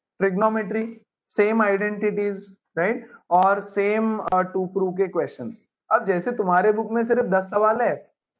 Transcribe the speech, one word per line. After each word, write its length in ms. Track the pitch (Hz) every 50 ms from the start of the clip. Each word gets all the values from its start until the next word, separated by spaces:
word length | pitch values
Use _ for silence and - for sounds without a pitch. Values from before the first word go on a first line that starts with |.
| _ _ _ -
Trigonometry, 840 | 196 196 185 185 214 220 220 220 214 185 208 220 220 226 226 - - _ _ _ _ -
same 360 | - - 208 208 220 220 220
identities, 920 | 202 196 196 202 208 208 202 214 208 190 202 202 202 202 190 - - - _ _ _ _ 165
right? 340 | 170 196 240 240 - - - - _ -
और 320 | 170 180 185 190 202 202
same, 600 | 190 202 - 202 196 202 208 220 220 220 220 214
uh, 240 | - - 185 - 185 180 185
टू 120 | 190 185
प्रूव 280 | 180 - 196 185 185 180
के 140 | 180 196 180
क्वेश्चंस। 640 | - 175 147 - - - 123 113 - - - _ _ _ _ -
अब 140 | - 233 226
जैसे 260 | 190 190 175 170 240
तुम्हारे 400 | 240 233 208 180 175 180 185 214
book 200 | 208 214 220 202
में 120 | 226 233 233
सिर्फ 220 | 233 240 240 233
दस 260 | 190 180 190 190 185
सवाल 300 | 196 208 214 214 220 226
है 300 | 247 196 151 135 - _ _ _ _ _ _ _